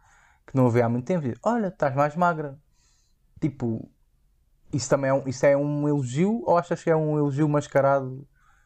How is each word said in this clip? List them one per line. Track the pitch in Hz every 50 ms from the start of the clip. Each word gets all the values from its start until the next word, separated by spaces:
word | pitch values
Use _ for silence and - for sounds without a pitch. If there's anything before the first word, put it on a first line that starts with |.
| _ _ _ _ _ _ _ _ _
que | - -
não | 131 127 120
vê | 113 120
há | 117 117
muito | 120 123 127
tempo | - 185 170 143
e | 120
diz, | - - -
"Olha, | 208 240 233 208
estás | 180 196 - 151 139 127
mais | 143 147 151 151
magra." | 175 180 175 170 156 151 139 139 - _ _ _ _ _ _ _ _ _ _ _ _ _ _ _ -
Tipo, | 165 151 - - 123 117 113 - - - _ _ _ _ _ _ _ _ _ _ _ _ _ _ _ - -
isso | 131 - -
também | 151 139 135 135
é | 135
um, | 139 135
isso | 131 - - -
é | 143 139
um | 143 147 147 147 147 147 147
elogio | 147 143 131 120 127 151 180 208 226 233 -
ou | - 170
achas | 175 170 - 170 - -
que | 170
é | 160
um | 156 156 151 151
elogio | 151 147 143 131 143 156 147
mascarado | 147 147 143 - - 139 135 135 139 139 131 127 131 135 139 - _ _ _ _ _ _ _